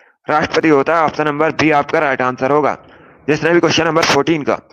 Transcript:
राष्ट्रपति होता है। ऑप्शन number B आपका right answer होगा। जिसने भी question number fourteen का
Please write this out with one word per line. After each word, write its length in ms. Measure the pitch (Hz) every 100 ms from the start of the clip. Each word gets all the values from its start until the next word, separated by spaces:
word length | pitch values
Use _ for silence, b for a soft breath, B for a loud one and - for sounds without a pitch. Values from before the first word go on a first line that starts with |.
| b b -
राष्ट्रपति 420 | 151 - 160 160
होता 260 | 143 139 165
है। 80 |
ऑप्शन 220 | 151 - 151
number 260 | 143 160
B 180 | 139 151
आपका 260 | 147 139 160
right 220 | 151 127
answer 300 | 127 127 131
होगा। 260 | 147 135 87 - B B B -
जिसने 260 | 151 151
भी 60 | 170
question 260 | 165 - 165
number 180 | 160 160
fourteen 380 | 143 139 165
का 160 | 127 87 -